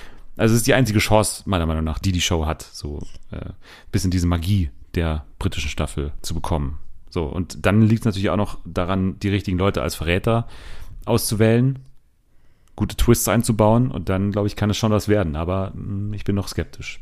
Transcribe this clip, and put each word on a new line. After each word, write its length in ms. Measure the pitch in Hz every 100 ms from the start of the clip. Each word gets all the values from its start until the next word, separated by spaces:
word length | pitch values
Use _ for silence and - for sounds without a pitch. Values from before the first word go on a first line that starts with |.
| - - - -
Also 160 | 113
es 60 | 117
ist 40 | 117
die 80 |
einzige 240 | 127 117 104
Chance, 440 | - 107 101 -
meiner 220 | - 92 80
Meinung 180 | 80
nach, 140 | 80 78
die 140 | 98
die 100 | 90
Show 240 | - 85 78
hat, 160 | 76 -
so, 300 | - 73 73 - - -
äh, 100 | - - - - - -
bisschen 180 | 101 92
diese 160 | 90 87
Magie 440 | 85 82 104 76 - -
der 320 | 90 82 78 - -
britischen 300 | 92 - -
Staffel 420 | - 76 - 71 -
zu 120 | -
bekommen. 440 | 80 - 80 69 71 - - -
So, 140 | 92
und 400 | 76 90 - - 95
dann 160 | 104
liegt's 240 | 107 113 113
natürlich 240 | 95 98
auch 60 | 95
noch 220 | 101 -
daran, 540 | 85 87 90 95 95 -
die 80 | 98
richtigen 300 | 101 - 87
Leute 240 | 98 -
als 120 | 78
Verräter 540 | - 80 90 117 117 - - - - - -
auszuwählen, 720 | - 113 - 107 110 117 131 131 - - _ _ _ - - _ _ -
gute 200 | 107 -
Twists 320 | - 120 -
einzubauen 640 | 110 120 110 107 117 127
und 160 | - 87
dann, 240 | 95 101
glaub 140 | 101 104
ich, 100 | -
kann 120 | 107
es 80 | 101
schon 140 | 113
was 160 | 104 101
werden. 300 | 104 82 73
Aber, 340 | 85 95 95
mm, 380 | - - 101 104
ich 120 | 104
bin 100 | -
noch 140 | 101 -
skeptisch, 520 | - 80 - - -